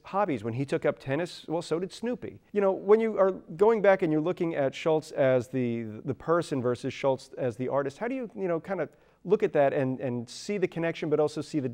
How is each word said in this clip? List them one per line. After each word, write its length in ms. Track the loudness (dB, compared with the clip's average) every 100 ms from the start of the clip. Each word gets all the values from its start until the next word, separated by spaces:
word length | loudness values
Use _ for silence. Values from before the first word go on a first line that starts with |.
hobbies. 400 | -6 -2 -2 -2
When 100 | -4
he 100 | -4
took 200 | -2 -2
up 140 | -2 -2
tennis, 480 | -4 -2 -4 -8 -6
well, 140 | -6
so 160 | -4 -4
did 140 | -4
Snoopy. 480 | -8 -8 -6 -10 -14 _
You 80 | 0
know, 120 | 2
when 280 | 2 6 6
you 180 | 6 2
are 140 | 2 2 -10 2
going 240 | 4 6
back 200 | 6 4
and 100 | 4
you're 100 | 2
looking 320 | 0 -2 -2
at 200 | 0 -2
Schultz 360 | 0 0 0 0
as 360 | 2 4 4 2
the, 360 | -2 -2 -2 -6 -8
the 100 | -8
person 460 | -6 0 0 2 0
versus 320 | 0 -2 -4
Schultz 380 | -2 -2 -2 -6 -6
as 180 | -4 -4
the 120 | -2
artist, 300 | -2 -2 -4
how 100 | -6
do 60 |
you, 160 | -6 -8
you 140 | -6 -4
know, 120 | -2
kind 200 | -4 -6
of 100 | -6 -10 _ _
look 180 | 0 0
at 120 | 2
that 180 | 2 4
and, 260 | 2 0 -2
and 280 | -4 -6 -8
see 300 | -12 -6 -2
the 100 | -2
connection, 400 | -2 -4 -4 0
but 100 | 2
also 220 | 2 -2
see 200 | -4 -4
the, 120 | -4